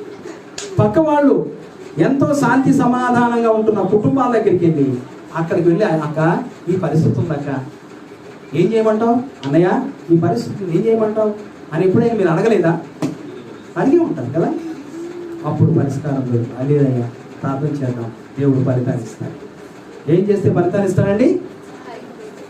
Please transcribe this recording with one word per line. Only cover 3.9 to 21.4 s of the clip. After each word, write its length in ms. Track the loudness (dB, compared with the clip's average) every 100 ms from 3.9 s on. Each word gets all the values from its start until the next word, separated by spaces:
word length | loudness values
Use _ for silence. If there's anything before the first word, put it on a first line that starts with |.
| 2 2 2 2
దగ్గరికి 340 | 2 2 2 2
వెళ్ళి, 320 | 2 0 -2 -6 -16 -10 -6
అక్కడికి 340 | -2 0 2
వెళ్ళి, 160 | 2 2
"అక్క, 580 | 0 -2 0 0 0 -4 -8 -4
ఈ 80 | -2
పరిస్థితి 420 | 0 2 2 2
ఉందక్క, 340 | -2 -4 -4 -6 -8 -14 -20 -20 -20 -20 -20 -20 -6
ఏం 200 | 0 2
చేయమంటావు? 420 | 4 2 2 2 2 0 -8 0
అన్నయ్య, 360 | 4 4 2 -2 -6 2
ఈ 60 | 4
పరిస్థితిని 600 | 4 0 -4 -6 -2 0
ఏం 80 | 2
చేయమంటావు?" 720 | 2 2 2 0 -2 -10 -18 -6
అని 140 | 0 4
ఎప్పుడైనా 260 | 4 4
మీరు 140 | 2 2
అడగలేదా? 520 | 2 4 4 2 0 -4 -6 -6 -6 -12 -14 -16 -18 -12 -2
అడిగి 200 | 0 2
ఉంటారు 420 | 0 -2 -4 -2
కదా. 140 | -2 -2 -8 -12 -14 -14 -12 -12 -12 -10 -4
అప్పుడు 260 | 0 2
పరిష్కారం 440 | 2 0 -2 -4 -4
దొరుకుతుంది. 340 | -2 -2 -2 -4
"అలేదయ్యా, 500 | 0 2 2 0 -4 -8 -18 -8
ప్రార్థన 240 | -6 -4 -4
చేద్దాం, 440 | -4 -4 -6 -8 -12 -14 -2
దేవుడు 180 | 2 2
ఫలితాన్ని 460 | 2 0 0 -2
ఇస్తాడు." 280 | -4 -10 -12 -12 -16 -18 -20 -20 -20 -10 0
ఏం 80 | 2
చేస్తే 340 | 2 2 2
ఫలితాన్ని 340 | 2 2 2 0
ఇస్తాడండి? 500 | 2 2 4 4 2